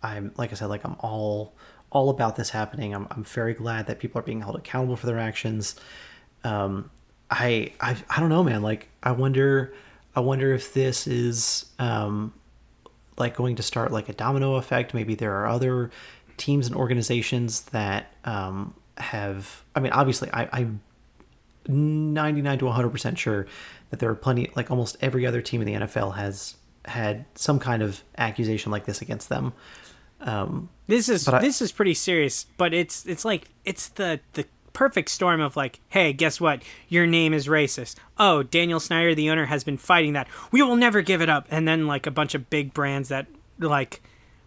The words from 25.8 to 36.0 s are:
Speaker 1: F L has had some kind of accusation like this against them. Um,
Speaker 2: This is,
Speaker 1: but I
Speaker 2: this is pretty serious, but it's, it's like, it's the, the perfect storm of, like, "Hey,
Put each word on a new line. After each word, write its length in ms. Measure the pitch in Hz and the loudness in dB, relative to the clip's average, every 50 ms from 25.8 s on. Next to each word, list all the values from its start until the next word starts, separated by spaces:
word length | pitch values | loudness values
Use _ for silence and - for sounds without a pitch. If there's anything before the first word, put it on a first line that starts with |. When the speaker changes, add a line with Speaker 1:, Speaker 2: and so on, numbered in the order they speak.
| 107 | -4
Speaker 1:
F 160 | 107 - 120 | -4 -2 -2
L 140 | 104 98 92 | -2 -2 -2
has 440 | 101 101 101 98 98 - - - - _ _ _ _ - | -4 -4 -6 -6 -6 -10 -12 -14 -16 _ _ _ _ -14
had 400 | - - 123 110 104 104 110 131 - - | -10 -6 -4 -2 -2 -2 -4 -8 -14 -12
some 240 | - - - 147 135 | -4 0 0 0 2
kind 240 | - 127 120 110 107 | 2 0 0 0 0
of 200 | 101 95 - - _ - | -2 -2 -6 -12 _ -6
accusation 560 | - 120 110 107 - 117 110 110 104 - 107 104 | -2 -2 -2 0 0 0 0 0 -2 -2 -2 -4
like 140 | 104 - | -4 -4
this 160 | - 101 - 113 | -6 -6 -6 -6
against 260 | - 113 110 - - | -8 -8 -8 -6 -4
them. 240 | 131 135 135 127 - - - - - - - - - - - _ _ - | -4 -2 -2 -4 -6 -8 -14 -20 -20 -20 -20 -20 -20 -20 -20 _ _ -10
Um, 480 | - - 110 104 98 - - - 175 - - _ - | -6 -4 -2 -2 -2 -2 -4 -6 -8 -10 -14 _ -2
Speaker 2:
This 220 | - 208 247 220 254 | 2 2 2 4 4
is, 160 | 233 170 - | 2 2 4
Speaker 1:
but 100 | - 131 | 4 4
I 60 | - | 4
Speaker 2:
this 200 | 220 285 262 - | 4 4 2 2
is 120 | 247 190 - | 0 0 0
pretty 220 | - 208 190 160 | 2 2 2 2
serious, 520 | - - - 180 165 147 139 - - - - _ | 2 0 2 2 2 2 2 0 -4 -6 -6 _
but 160 | - 185 175 165 | 0 0 2 2
it's, 340 | 175 170 - - - - | 2 0 0 -4 -8 -6
it's 180 | 170 175 - - | -6 -6 -4 -2
like, 240 | 226 208 165 - - _ _ - | -2 -2 -2 -4 -8 _ _ -8
it's 240 | 190 185 - - - | -6 -4 -4 -6 -6
the, 320 | - - 196 175 160 143 - _ - | -4 -4 -2 -2 -2 -4 -6 _ -8
the 120 | - 143 - _ _ _ _ - | -8 -8 -8 _ _ _ _ -2
perfect 380 | - 269 269 - - 156 - | 2 2 2 2 2 0 0
storm 300 | - - 190 180 170 160 | 0 2 2 4 4 4
of, 160 | 151 143 - | 2 0 0
like, 240 | 151 139 123 - - _ _ | -2 -2 -2 -4 -10 _ _
"Hey, 240 | - 196 | 2 4